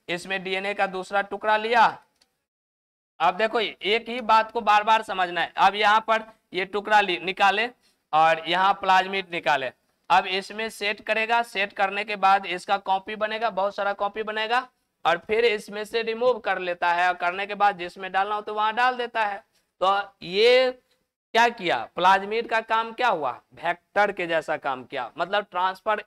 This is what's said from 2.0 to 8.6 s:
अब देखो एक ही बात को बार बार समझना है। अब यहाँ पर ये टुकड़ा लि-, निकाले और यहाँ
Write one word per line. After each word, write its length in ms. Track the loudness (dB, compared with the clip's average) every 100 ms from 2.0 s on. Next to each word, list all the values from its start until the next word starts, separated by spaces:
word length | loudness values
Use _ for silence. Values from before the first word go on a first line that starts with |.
| _ _ _ _ _ _ _ _ _ _ _ -2
अब 160 | 0 2
देखो 240 | 0 0
एक 480 | -4 -4 -2 -2 -2
ही 120 | -6
बात 300 | 2 2 2
को 80 | -2
बार 220 | 2 2
बार 180 | 4 2
समझना 380 | 0 -4 -2 -2
है। 120 | -4 2
अब 160 | 2
यहाँ 260 | 4 4 4
पर 220 | 2 -2 -2 -20 _
ये 100 | -6
टुकड़ा 360 | -4 -4 2 4
लि-, 200 | 4 0
निकाले 460 | -4 2 2 2 -2 -6 _ _ _
और 300 | 4 4 4 0
यहाँ 240 | 2